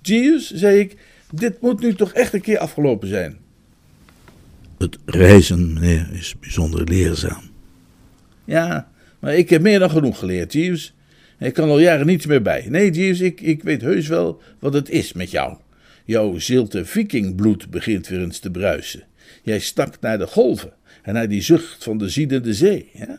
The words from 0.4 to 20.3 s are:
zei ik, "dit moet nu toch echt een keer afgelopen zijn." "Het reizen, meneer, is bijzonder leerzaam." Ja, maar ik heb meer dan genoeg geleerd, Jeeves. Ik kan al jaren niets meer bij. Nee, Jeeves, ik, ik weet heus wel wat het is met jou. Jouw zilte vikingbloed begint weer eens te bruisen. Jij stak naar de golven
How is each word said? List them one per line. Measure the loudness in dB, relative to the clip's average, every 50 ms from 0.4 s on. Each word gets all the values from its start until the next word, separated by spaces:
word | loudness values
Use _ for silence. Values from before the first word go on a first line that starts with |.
| 0 -6
zei | -8 0 2 4 4 4
ik, | 4 2 -4 -20 -20 _ _ _ _ _
"dit | -8 -4 -4 -4 -4 -2
moet | -2 -2 -2 0
nu | 0 -2 0
toch | 0 -2 -4 0
echt | 0 0 0 0
een | -6
keer | -2 -2 -2 -2
afgelopen | -2 -4 -4 0 0 0 0 0 -2 -6
zijn." | -4 -4 -4 -6 -10 -16 -20 _ _ _ _ _ _ _ _ _ _ _ _ _ _ _ _ -20 _ _ -20 -20 -20 -20 -20 -20 -8 -8
"Het | -8 -8 -8 -12 -16
reizen, | -6 2 6 8 10 12 10 10 8 2 0 0 0 0
meneer, | 0 2 2 2 2 0 -4
is | -8 -12 -12 -12 -14 -14
bijzonder | -12 -8 -4 -4 -4 -2 -2 -4 -2
leerzaam." | 0 0 0 0 0 0 -2 -4 -6 -6 -8 -14 -20 -20 -20 -20 -20 _ _ _ _ _ _ _ -20 _ _ _ _ _ _ _
Ja, | -4 -2 -2 -2 -2 -4 -6 -8 _ _ _ _ _ _ _
maar | -6 0 2
ik | 2 4 6
heb | 4 4
meer | 6 4 4 4
dan | 4 4
genoeg | 2 2 2 0 -2 -2
geleerd, | -6 -6 -4 -4 -6 -4 -2
Jeeves. | -2 -2 -2 -2 -6 -8 -12 _ _ _ _ _ _ _ _ _ _
Ik | -8 -6 -2
kan | 0 0 2
al | 4 6
jaren | 6 4 4 2 2
niets | 2 0 0 0
meer | 0 0 2
bij. | 2 0 -2 -2 -4 -4
Nee, | 0 2 2 2
Jeeves, | 2 0 0 0 0 0
ik, | -2 -4 -4 -4
ik | -2 -2 -2 -2 -2
weet | -4 -4 -4
heus | -2 -2 -2 -2 -2 -2
wel | -2 -2 -2 -2 -4 -8 _ -20 -20 _
wat | -6 -2 -2
het | -2 -4 -2
is | -4 -4 -4 -4 -8
met | -10 -10 -6
jou. | -4 -4 -4 -4 -8 -14 _ _ _ _ _ _ _ _ _
Jouw | -4 -2 0 0 0 -2 -6
zilte | -4 0 0 0 0 0 -4 -8 -8
vikingbloed | -4 -2 -2 -2 -2 -2 -4 -4 -2 -2 0 2 2 2 0 -4 -10
begint | -12 -8 -4 -4 -4 -4 -6 -8
weer | -8 -6
eens | -6 -6 -8 -10
te | -12 -10
bruisen. | -8 -4 -2 -2 -2 -2 -6 -12 -16 -18 -20 _ _ _ _ -20 -20 _ _
Jij | -6 -6 -4
stak | -4 -6 -4 -4 -4 -4 -4 -8
naar | -6 -4 -4 -4
de | -4
golven | -4